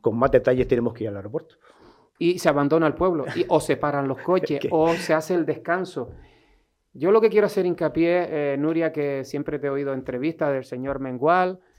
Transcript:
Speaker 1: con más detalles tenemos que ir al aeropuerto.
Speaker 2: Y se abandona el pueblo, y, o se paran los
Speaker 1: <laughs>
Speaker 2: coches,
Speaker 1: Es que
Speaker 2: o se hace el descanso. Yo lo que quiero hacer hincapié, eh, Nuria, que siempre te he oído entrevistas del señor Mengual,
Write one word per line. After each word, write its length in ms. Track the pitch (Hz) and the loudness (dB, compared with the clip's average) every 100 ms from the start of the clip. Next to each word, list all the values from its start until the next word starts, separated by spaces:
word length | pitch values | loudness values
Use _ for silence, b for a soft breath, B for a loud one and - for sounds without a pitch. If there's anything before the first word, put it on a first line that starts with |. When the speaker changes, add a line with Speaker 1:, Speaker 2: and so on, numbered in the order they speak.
Speaker 1:
con 160 | 117 117 | 0 2
más 140 | 135 | 4
detalles 360 | 127 120 127 123 | 4 4 0 2
tenemos 260 | 120 117 | 2 0
que 120 | 110 | -4
ir 40 | 110 | -8
al 80 | 101 | -8
aeropuerto. 380 | 101 147 - _ b b b b b _ | -10 -10 -12 _ b b b b b _
Speaker 2:
Y 180 | 170 180 | -2 2
se 100 | 170 | 2
abandona 360 | 143 143 160 160 | 2 2 4 2
el 60 | |
pueblo, 320 | 151 185 165 139 | 2 0 0 -4
y, 100 | 165 175 | -4 2
o 120 | 160 | 2
se 180 | 151 143 | 2 0
paran 300 | 147 143 139 | 0 -2 -2
los 100 | 131 | -4
Speaker 1:
<laughs> 40 | |
Speaker 2:
coches, 300 | - 185 151 | 0 0 0
Speaker 1:
Es 80 | 143 | -2
que 100 | 127 | 0
Speaker 2:
o 220 | 160 165 | 2 2
se 200 | 165 - | 2 0
hace 200 | 160 156 | -2 0
el 120 | 180 | -2
descanso. 680 | 156 151 - 180 180 - 117 - b b b b b _ _ | -2 -6 -4 -4 -4 -8 -10 -14 b b b b b _ _
Yo 180 | 131 165 | -4 4
lo 100 | 220 | 4
que 80 | 220 | 6
quiero 180 | 202 202 | 4 2
hacer 180 | 202 | 0
hincapié, 880 | 180 170 156 160 170 175 170 156 143 | -2 0 -2 2 2 2 0 -2 -2
eh, 40 | 139 | 0
Nuria, 340 | 151 165 160 | 0 0 0
que 320 | 156 143 139 | -2 -4 -4
siempre 360 | 131 143 147 147 | -6 -6 -6 -4
te 80 | 139 | -4
he 20 | |
oído 240 | 139 139 | -4 -4
entrevistas 580 | 135 131 123 151 160 151 | -6 -6 -4 -4 -2 -2
del 140 | 135 | -2
señor 340 | 127 127 135 135 | -4 -8 -6 -6
Mengual, 600 | 131 127 147 180 185 185 _ | -6 -2 2 2 0 -4 _